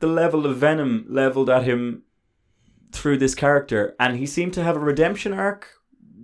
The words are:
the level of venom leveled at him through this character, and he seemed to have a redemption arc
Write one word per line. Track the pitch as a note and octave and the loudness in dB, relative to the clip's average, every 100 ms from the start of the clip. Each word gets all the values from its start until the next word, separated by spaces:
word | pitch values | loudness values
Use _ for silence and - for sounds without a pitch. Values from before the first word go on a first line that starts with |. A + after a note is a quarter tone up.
the | D#3+ | -2
level | E3 E3 D#3 D3 | 2 2 0 0
of | B2 | 0
venom | D3 D#3 C#3 A2+ A2 | 0 2 -2 -4 -4
leveled | C3 C3+ C3 C3 | 0 0 2 2
at | B2+ | 2
him | B2+ B2 A#2+ A#2 _ _ _ _ _ _ _ _ _ | 2 -2 -4 -10 _ _ _ _ _ _ _ _ _
through | - D3 C#3 | -4 0 2
this | C3+ C3 | 2 2
character, | C#3+ C#3+ C#3 A2 G2+ - | 2 2 2 -2 -2 0
and | B2 B2 | 0 0
he | C#3+ | -4
seemed | - F3 | -4 -4
to | F3 | -2
have | E3+ D#3 | -2 0
a | |
redemption | D3 C#3 E3 G3 G#3 | 0 2 0 0 -6
arc | G3 G3 G3+ - _ _ _ - - | -4 -4 -4 -14 _ _ _ -20 -14